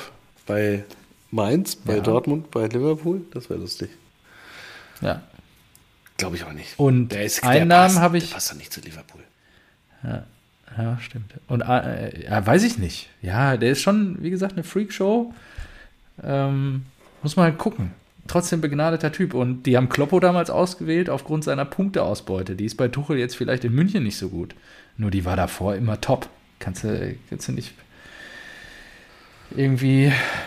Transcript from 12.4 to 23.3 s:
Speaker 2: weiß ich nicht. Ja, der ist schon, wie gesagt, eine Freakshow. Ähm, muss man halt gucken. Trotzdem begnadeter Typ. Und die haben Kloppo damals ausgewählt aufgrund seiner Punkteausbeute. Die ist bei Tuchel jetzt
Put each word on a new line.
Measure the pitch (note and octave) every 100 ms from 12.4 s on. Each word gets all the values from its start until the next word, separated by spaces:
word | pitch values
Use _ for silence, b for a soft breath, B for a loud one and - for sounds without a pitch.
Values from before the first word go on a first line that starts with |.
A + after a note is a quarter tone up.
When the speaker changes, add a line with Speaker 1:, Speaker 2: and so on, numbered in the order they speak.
| G2
Speaker 2:
weiß | E3+
ich | A#3 A2+
nicht. | F2 - - -
Ja, | F2+ G#2 C#3 A#2+
der | A#2
ist | C#3+
schon, | G3 G#3+ G3 -
wie | E3
gesagt, | F#3 F#3+
eine | F#3
Freakshow. | D#3+ G3 G#3 - F#3+ A#3 A#3 B B B B B B B _ -
Ähm, | C#3+ C#3 C#3 C#3 C#3 C3+ C3 _ - -
muss | D3 F#3
man | E3
halt | D#3+
gucken. | - - F2+ - _ _ -
Trotzdem | F3 F3 E3
begnadeter | D#3 C#3+ D#3+ D#3+ D3+
Typ. | D#3 F#3
Und | B2+ B2 B2+
die | C3+ B2
haben | B2+
Kloppo | - D3 F3+
damals | F3+ F3+ E3+
ausgewählt | - F3+ - D#3+ E3 F3+
aufgrund | C#3 - D#3
seiner | D3+ C#3
Punkteausbeute. | C#3 - G3 F#3+ E2+ G#2 - F#2+ F#2+ F#2+
Die | G#2+
ist | -
bei | B2
Tuchel | C#3 C#3+ C#3
jetzt | B2